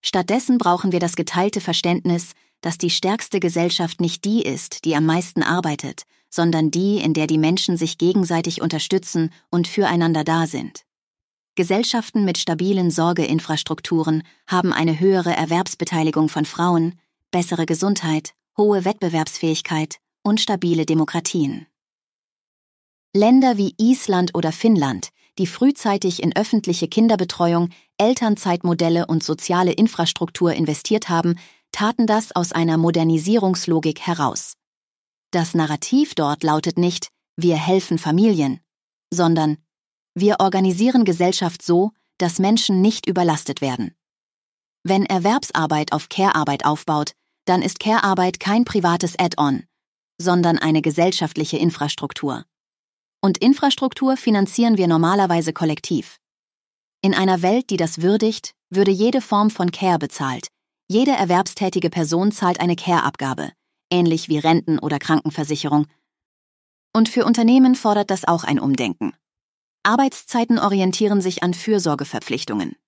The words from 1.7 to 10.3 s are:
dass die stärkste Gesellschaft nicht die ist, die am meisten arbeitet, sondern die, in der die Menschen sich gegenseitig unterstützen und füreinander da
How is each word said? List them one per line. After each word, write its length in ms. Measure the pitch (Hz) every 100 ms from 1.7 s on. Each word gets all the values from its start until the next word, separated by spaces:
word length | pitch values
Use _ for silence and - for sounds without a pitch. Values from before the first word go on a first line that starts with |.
| 170 175 175 180 170 175 - _ _
dass 180 | 170 165
die 120 | 180
stärkste 500 | - 185 214 - 202
Gesellschaft 600 | 175 170 175 - 170 -
nicht 240 | 170 170
die 160 | 202 226
ist, 440 | - 131 - -
die 100 | -
am 100 | 147
meisten 380 | 156 165 165 -
arbeitet, 640 | - 175 165 147 135 - - _ _
sondern 400 | - 170 160 160
die, 280 | 170 190 208
in 140 | -
der 140 | 156 156
die 120 | 156
Menschen 380 | 156 185 - 170
sich 220 | 165 -
gegenseitig 640 | 170 185 175 165 165 170
unterstützen 720 | 165 160 - 190 185 - 160 - _
und 160 | 175 165
füreinander 560 | - 190 175 165 160
da 240 | 151